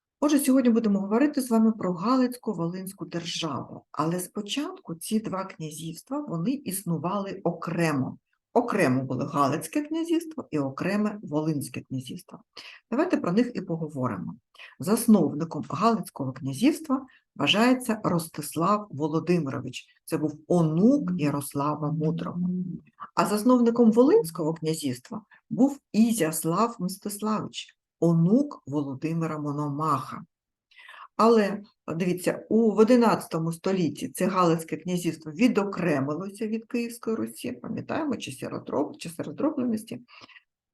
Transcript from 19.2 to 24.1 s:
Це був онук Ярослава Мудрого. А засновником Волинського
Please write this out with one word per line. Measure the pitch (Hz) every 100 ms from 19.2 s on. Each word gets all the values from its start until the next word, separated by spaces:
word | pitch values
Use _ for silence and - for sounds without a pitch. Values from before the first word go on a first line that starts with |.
| 160 175 135 123 123 - - _ -
Це | 156
був | 151 - -
онук | 175 160 156 220 294 180 180
Ярослава | 147 143 135 143 143 160 147
Мудрого. | 160 156 165 170 175 180 180 175 - - _ - -
А | 190
засновником | 208 226 254 233 233 226
Волинського | 214 269